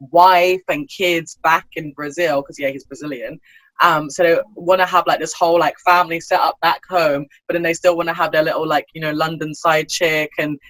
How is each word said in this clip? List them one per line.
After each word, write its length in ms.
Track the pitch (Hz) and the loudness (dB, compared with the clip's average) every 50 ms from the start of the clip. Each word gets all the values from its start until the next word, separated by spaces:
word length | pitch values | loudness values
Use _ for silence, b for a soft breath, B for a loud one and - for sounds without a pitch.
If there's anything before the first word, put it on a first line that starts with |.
| 135 127 | -8 0
wife 500 | 156 170 175 180 185 175 175 185 185 185 - - | 4 6 6 8 6 6 4 2 0 -2 -4 -6
and 180 | 160 147 147 135 | -6 -6 -6 -10
kids 500 | - - 185 180 175 165 156 - - _ - | -8 -4 -2 -2 -2 -2 -4 -8 -10 _ 0
back 240 | 160 160 - - _ - | 0 0 0 -2 _ -12
in 160 | 160 160 151 | -12 -12 -12
Brazil, 500 | 139 - 147 147 143 160 175 160 143 139 | -12 -10 -10 -10 -6 -4 -2 0 0 -2
'cause, 160 | 139 - 151 - | -4 -6 -10 -6
yeah, 120 | 143 135 | -6 -6
he's 160 | 135 139 - | -6 -6 -14
Brazilian. 520 | - 139 127 139 151 143 120 113 120 151 165 _ _ _ - _ _ _ - 160 | -16 -16 -14 -12 -10 -10 -10 -10 -12 -14 -16 _ _ _ -20 _ _ _ 0 2
Um, 260 | 175 165 151 156 147 | 2 2 2 -2 -4
so 140 | - - 180 | -2 0 2
they 160 | 170 165 175 185 - - | 2 2 2 0 -6 -10
wanna 300 | - 170 170 185 185 185 | -8 0 0 2 2 2
have, 200 | 180 185 180 170 170 | 2 2 0 2 2
like, 120 | 151 147 | 0 -2
this 140 | 156 160 - | -2 -6 -4
whole, 260 | - 180 170 170 175 | -2 0 2 2 2
like, 180 | 160 147 - - | 2 0 -2 -2
family 420 | - 185 175 175 175 165 165 165 | 2 4 4 4 4 0 -2 -8
set 180 | - - 185 - | -4 -2 0 0
up 180 | - 165 - - | 2 0 -2 0
back 200 | - 165 165 - - - | 0 -2 -2 -2 -4 -2
home, 380 | 185 180 165 151 143 143 143 - _ _ _ - | 0 2 2 2 0 -2 -4 -8 _ _ _ -6
but 60 | 170 | -4
then 100 | 170 170 | -2 -2
they 100 | 165 165 | -2 -2
still 240 | - - 180 175 165 | 0 2 2 2 2
wanna 160 | 170 165 165 | 0 -4 -2
have 180 | 175 170 156 | -2 -2 0
their 120 | - 156 156 | 0 0 0
little, 220 | 160 - 143 160 | 0 0 -2 -2
like, 200 | 156 151 147 - _ - | 0 0 -2 -2 _ -12
you 80 | 160 | -8
know, 100 | 160 151 | -6 -4
London 420 | 151 151 160 160 165 156 160 156 151 | -2 -2 -2 -4 -4 -6 -8 -10 -8
side 360 | - - 170 156 156 156 156 | -2 0 0 0 0 -2 -6
chick, 420 | - - 175 165 156 151 151 151 - - | -4 -2 0 0 0 0 -2 -4 -4 -6
and 200 | 156 147 147 139 _ | -4 -4 -6 -8 _